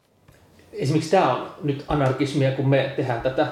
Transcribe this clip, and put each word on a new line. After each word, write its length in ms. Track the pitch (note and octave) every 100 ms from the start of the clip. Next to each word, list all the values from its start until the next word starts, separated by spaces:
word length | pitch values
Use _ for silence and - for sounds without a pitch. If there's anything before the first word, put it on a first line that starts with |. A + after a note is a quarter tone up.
| _ _ _ - _ _ -
Esimerkiksi 380 | - C#3 D#3 -
tää 240 | F#3+ D3
on 120 | A#2+ - -
nyt 220 | D3+ C3+ -
anarkismia, 640 | D3+ C3 B2+ C3+ D3+ C3+
kun 160 | C3+ C3+
me 240 | C3+ - -
tehdään 240 | B2+ A#2
tätä. 260 | B2+ D#3+ D3